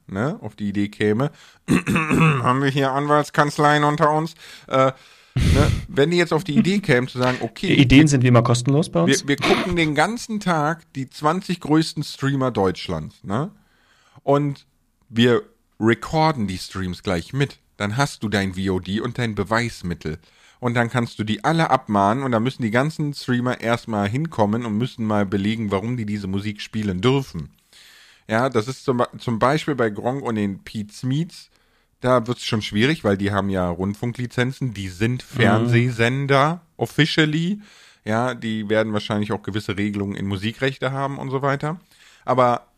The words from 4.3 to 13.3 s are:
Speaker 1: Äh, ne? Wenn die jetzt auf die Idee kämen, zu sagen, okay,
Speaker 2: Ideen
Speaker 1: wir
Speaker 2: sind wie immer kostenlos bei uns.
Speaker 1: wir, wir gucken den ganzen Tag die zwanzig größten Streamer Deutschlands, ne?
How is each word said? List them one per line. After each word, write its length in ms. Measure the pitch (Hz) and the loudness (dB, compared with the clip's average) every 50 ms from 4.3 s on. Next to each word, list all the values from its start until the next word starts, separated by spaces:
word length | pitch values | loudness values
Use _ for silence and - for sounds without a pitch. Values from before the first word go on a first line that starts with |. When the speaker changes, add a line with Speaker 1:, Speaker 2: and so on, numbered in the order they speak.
| - - - - - - - - | -8 -14 -20 -20 -20 -18 -10 -2
Speaker 1:
Äh, 240 | - 131 135 135 131 - - - - - _ _ - | 2 2 2 2 2 -2 -12 -20 -20 -20 _ _ -2
ne? 360 | - 90 85 85 - - - - - - - | 0 2 4 4 4 4 4 2 0 -4 -4
Wenn 240 | - - 139 160 | 2 2 2 4
die 60 | 175 175 | 4 2
jetzt 160 | 175 165 170 | 2 2 2
auf 100 | 156 - | -2 0
die 120 | - 147 143 | 0 2 2
Idee 220 | - 165 196 208 | 4 4 2 0
kämen, 280 | 196 - 131 123 127 127 | 2 4 2 2 2 0
zu 100 | - 127 | -2 -2
sagen, 200 | 123 127 127 123 | 0 0 0 -2
okay, 340 | - 113 - - - 185 160 | -4 -8 -8 -4 -2 2 4
Speaker 2:
Ideen 260 | 165 143 123 131 135 | 4 6 8 8 8
Speaker 1:
wir 60 | 156 151 | 8 8
Speaker 2:
sind 140 | 143 131 123 | 6 4 4
wie 40 | 127 | 6
immer 160 | 123 120 120 | 6 6 6
kostenlos 460 | 120 120 120 123 - 139 143 175 - | 4 2 0 2 2 2 2 0 0
bei 120 | - 170 170 | 0 0 2
uns. 180 | - 139 135 - | 2 2 0 2
Speaker 1:
wir, 40 | 139 | -2
wir 60 | 143 - | -2 0
gucken 400 | - - 202 - - 185 175 175 | 2 2 2 2 2 -2 0 0
den 180 | 165 156 147 | 0 0 2
ganzen 460 | 139 151 190 226 233 - - 226 208 | 0 0 0 0 -6 -8 -8 -8 -6
Tag 500 | 208 180 175 160 147 147 165 160 - _ - | -2 -2 0 0 0 0 -2 -4 -8 _ -10
die 140 | 139 135 131 | -10 -10 -10
zwanzig 520 | - - 147 151 165 185 - - 180 - | -8 -2 0 0 0 0 -2 -6 -6 -6
größten 420 | - - 151 160 165 160 - - 143 | -2 2 2 2 2 0 -4 -8 -8
Streamer 480 | - - - - 135 139 135 131 127 | -8 -8 -4 -4 -2 0 0 0 0
Deutschlands, 720 | 117 107 98 95 90 - - - 90 80 78 - - _ - | 0 2 2 0 0 -2 -6 -8 -8 -8 -8 -10 -16 _ -10
ne? 280 | 82 | -6